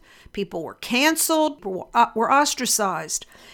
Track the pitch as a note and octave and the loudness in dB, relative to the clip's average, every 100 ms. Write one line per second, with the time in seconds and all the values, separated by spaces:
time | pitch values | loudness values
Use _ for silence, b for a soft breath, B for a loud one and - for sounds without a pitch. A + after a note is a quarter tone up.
0 | b b b - F#3+ F3 D3+ - - A#3+ | b b b -8 -6 -6 -10 -10 -4 2
1 | D4 D#4+ - D#4+ D#4 D4 G3+ F#3 - A#3 | 2 2 2 2 0 -2 -8 -8 -2 2
2 | A#3+ A3 A3+ C#4 D4 - B3 - G3+ E3 | 2 2 2 2 2 0 -2 0 0 -4
3 | D#3 - - B B | -6 -8 -10 B B